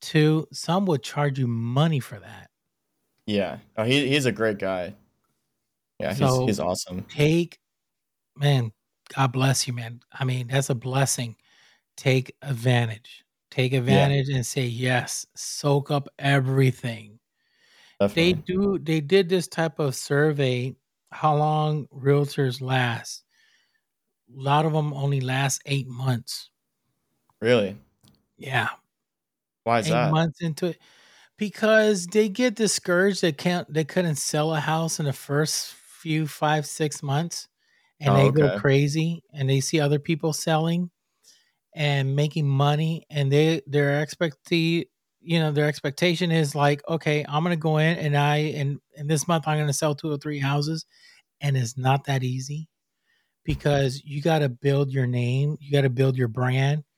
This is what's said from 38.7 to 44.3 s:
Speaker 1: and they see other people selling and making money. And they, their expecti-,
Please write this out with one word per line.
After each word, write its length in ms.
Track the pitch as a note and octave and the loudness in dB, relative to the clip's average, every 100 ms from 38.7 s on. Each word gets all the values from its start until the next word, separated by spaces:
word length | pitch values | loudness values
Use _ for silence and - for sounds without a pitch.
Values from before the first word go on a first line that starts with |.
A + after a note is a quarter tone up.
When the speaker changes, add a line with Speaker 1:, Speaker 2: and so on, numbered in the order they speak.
| C#3 C#3+ D#3 E3 E3+ _ | 4 2 0 -2 -4 _
Speaker 1:
and 160 | D3+ C3+ | -4 0
they 120 | C#3 | 0
see 180 | - D#3+ | 0 0
other 200 | C#3+ D3 | 2 0
people 340 | D3 D#3+ D#3+ | 0 -2 -2
selling 580 | D3 E3 D#3 E3 F3 F3 _ _ _ _ _ _ _ _ - | -4 0 0 2 -2 -4 _ _ _ _ _ _ _ _ -4
and 400 | D3 C#3 C3+ C#3 | 0 0 0 0
making 320 | D3+ D#3+ C#3+ | 0 0 0
money. 580 | C3+ C#3+ D3+ D#3+ E3 - | 2 2 2 0 -4 -6
And 220 | D3 C3+ | -4 2
they, 300 | C#3+ D#3+ E3 - | 4 4 2 0
their 380 | D3 C#3+ D3 D3+ | 0 2 0 -2
expecti-, 800 | - E3 | -4 -4